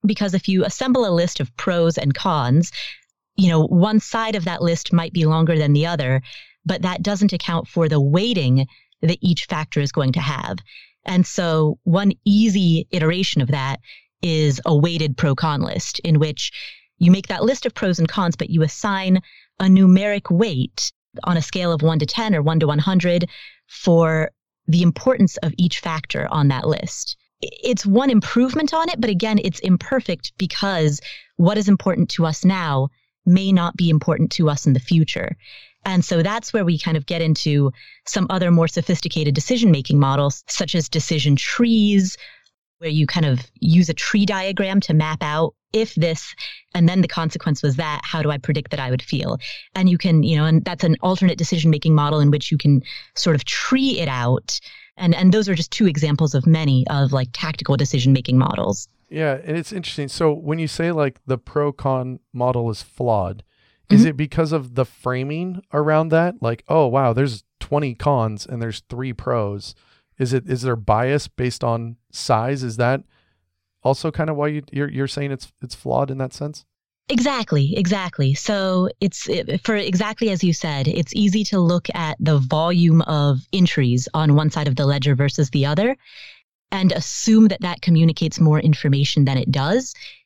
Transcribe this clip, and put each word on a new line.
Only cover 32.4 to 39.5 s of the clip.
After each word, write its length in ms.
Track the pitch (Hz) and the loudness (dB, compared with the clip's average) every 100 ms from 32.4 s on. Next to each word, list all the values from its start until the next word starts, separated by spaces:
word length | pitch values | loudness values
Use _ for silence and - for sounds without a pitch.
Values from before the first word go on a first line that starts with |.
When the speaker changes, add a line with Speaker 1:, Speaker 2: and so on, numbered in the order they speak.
| 185 | 0
Speaker 1:
now 440 | 190 165 139 135 _ _ _ - | 0 -2 -2 -2 _ _ _ 2
may 260 | 180 196 | 4 4
not 240 | 185 170 - | 2 2 0
be 140 | 170 | 2
important 420 | 156 - 156 160 | 2 2 0 0
to 180 | - 156 | 2 0
us 160 | 143 - | 2 2
in 80 | |
the 60 | 127 | 2
future. 560 | - 165 156 - 90 - - - - _ | 2 2 2 -2 -8 -10 -16 -20 -20 _
And 200 | 196 185 | -2 0
so 200 | - 175 | 2 0
that's 280 | 170 226 - | 0 -2 -4
where 140 | 220 180 | -2 0
we 140 | 160 | 0
kind 180 | - 160 | -2 -4
of 80 | 139 | -4
get 160 | 170 | -4
into 500 | 160 151 156 143 139 - - _ - | 0 0 2 2 2 -2 -20 _ -6
some 200 | 208 185 | -4 -2
other 200 | 190 175 | 0 2
more 160 | 170 165 | 4 2
sophisticated 680 | - - 175 160 - 151 143 | -2 -2 -2 -2 -2 0 -2
decision-making 640 | - | -2